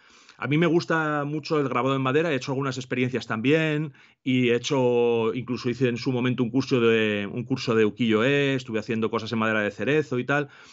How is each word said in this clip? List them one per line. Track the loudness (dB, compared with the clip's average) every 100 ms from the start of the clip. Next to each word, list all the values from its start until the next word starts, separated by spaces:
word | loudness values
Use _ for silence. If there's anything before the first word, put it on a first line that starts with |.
| _ -20 -20 -10
A | -2
mí | 2
me | 2
gusta | 2 0 0 0 -2 -4
mucho | -6 -2 -2
el | 0
grabado | 0 0 0
en |
madera, | 0 2 2
he | -2
hecho | -2
algunas | -4 -4 -6
experiencias | -6 -2 -2 -2 -4
también | -2 2 2 2 -2 -6 -10 -20 _
y | 0 2 4
he | 2
hecho, | 0 2 2 2 2 2 0
incluso | -2 -6 -4 -4
hice | 0 0
en | 0
su | -2
momento | -2 0 0
un | 0
curso | 0 0 2
de, | 4 4 2 0 -4
un | -6
curso | -4 -4 0
de | 2 2
ukiyo-e, | 2 2 2 4 2 0
estuve | -2 -4 -6
haciendo | -4 -2 -2
cosas | -2 -2
en | -2
madera | 0 0
de | -2
cerezo | -2 0 0 0 -4
y | -2
tal, | -2 -2 -10 -20